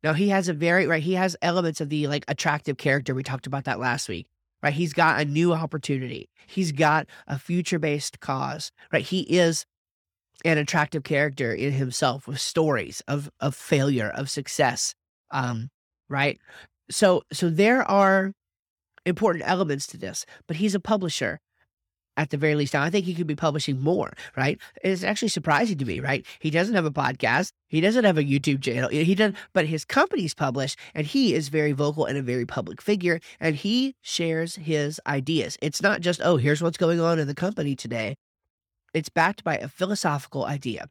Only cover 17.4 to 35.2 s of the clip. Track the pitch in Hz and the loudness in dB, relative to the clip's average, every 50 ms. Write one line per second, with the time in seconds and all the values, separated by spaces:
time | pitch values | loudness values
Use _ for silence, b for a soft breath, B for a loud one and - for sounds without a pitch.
17.4 | 185 170 160 156 196 220 240 262 233 - 196 202 196 190 190 190 190 190 196 _ | 0 0 4 4 6 6 6 4 2 4 4 6 6 6 6 4 2 0 -4 _
18.4 | _ _ _ _ _ _ _ _ _ _ _ - _ 180 180 - 214 214 170 165 | _ _ _ _ _ _ _ _ _ _ _ -6 _ -2 0 2 2 2 2 2
19.4 | - - 185 180 190 151 143 139 - - - 165 190 95 170 - - B B B | 0 0 0 2 2 0 -2 -4 -6 -10 -10 -10 -10 -10 -8 -10 -12 B B B
20.4 | B - 165 156 202 214 190 202 - - 220 208 190 170 - - 131 98 80 - | B -8 -4 0 0 0 0 0 0 0 0 0 0 -2 -4 -2 -4 -4 -4 -6
21.4 | _ _ _ _ _ _ _ _ _ _ _ _ _ _ _ - 156 143 - 143 | _ _ _ _ _ _ _ _ _ _ _ _ _ _ _ -4 -4 -2 -2 0
22.4 | 143 156 151 151 147 139 - 147 139 165 170 208 180 180 180 160 175 151 151 143 | 2 2 2 2 0 0 0 0 0 2 0 0 0 0 -4 -4 -2 -4 -4 0
23.4 | 165 160 143 151 - - 139 127 135 151 180 175 - - - B B B B - | 0 0 0 0 -2 -2 -2 0 0 0 0 0 -2 -4 -8 B B B B -2
24.4 | 131 139 - - B B B B - 185 190 180 185 190 208 - - 214 - - | 0 0 -2 -4 B B B B -2 -2 -2 0 -2 -2 -2 0 -2 -2 -2 -2
25.4 | 143 165 151 147 233 226 196 143 135 113 87 - 131 135 139 139 - B B B | 0 2 2 4 4 2 0 -2 -2 -4 -4 -4 -2 -2 -2 -4 -4 B B B
26.4 | - 156 147 165 180 208 240 190 165 151 131 151 135 127 131 - - 113 120 143 | -4 0 2 2 2 2 2 2 2 0 0 0 0 -2 0 0 2 2 2 2
27.4 | 196 - _ _ _ _ - 156 165 202 220 254 226 202 175 156 147 143 135 139 | 0 -2 _ _ _ _ 0 2 4 4 4 6 4 4 4 4 2 2 2 2
28.4 | 135 151 143 139 135 135 117 123 127 - - 151 160 170 196 185 220 208 196 B | 2 2 0 0 0 -2 -2 -2 -2 0 0 2 2 2 4 4 4 2 2 B
29.4 | B B _ 190 160 156 160 156 - _ - 269 320 381 - 311 185 151 - - | B B _ 0 0 2 -2 -4 -6 _ 2 2 2 2 2 -2 -2 -2 -2 -2
30.4 | 151 135 120 139 135 139 - B B B B 160 151 147 - 277 262 220 127 151 | -2 -2 0 0 -2 -2 -4 B B B B -6 -4 0 2 2 4 4 4 2
31.4 | 156 139 147 156 151 151 143 135 147 147 147 156 156 - 135 143 135 120 123 127 | 0 0 0 0 2 2 2 2 0 0 2 0 -2 0 0 -4 -2 -2 -2 -2
32.4 | 120 120 - 135 107 - - - - - 208 190 175 175 170 165 B B B B | -2 -2 -4 -6 -6 -6 -10 -8 0 0 0 2 2 0 0 0 B B B B
33.4 | - 160 151 139 - 196 226 247 262 269 262 _ _ - - - 170 165 160 160 | -2 -2 -2 0 -2 0 0 0 0 -2 -4 _ _ -8 -4 -2 -2 0 0 -2
34.4 | 165 165 - - 156 151 160 151 143 147 156 - - - 147 139 | -2 -4 -8 -10 -4 -2 0 0 0 -2 -6 -6 -6 -4 -4 -2